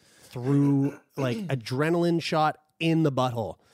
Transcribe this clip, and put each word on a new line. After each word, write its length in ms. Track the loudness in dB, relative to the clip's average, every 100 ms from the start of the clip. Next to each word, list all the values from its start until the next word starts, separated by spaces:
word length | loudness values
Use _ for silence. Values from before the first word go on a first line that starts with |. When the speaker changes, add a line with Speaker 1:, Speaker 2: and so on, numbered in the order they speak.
| _ _
Speaker 1:
through, 720 | -16 -8 0 2 4 2 0 -4 _ -6
like, 220 | -4 -4
Speaker 2:
<clears throat> 80 | -4
Speaker 1:
adrenaline 720 | -6 -4 -2 0 0 0 0
shot 380 | -2 0 0 -2 _ -4
in 240 | 0 2
the 80 | 2
butthole. 440 | 2 0 -2 -6 -10 _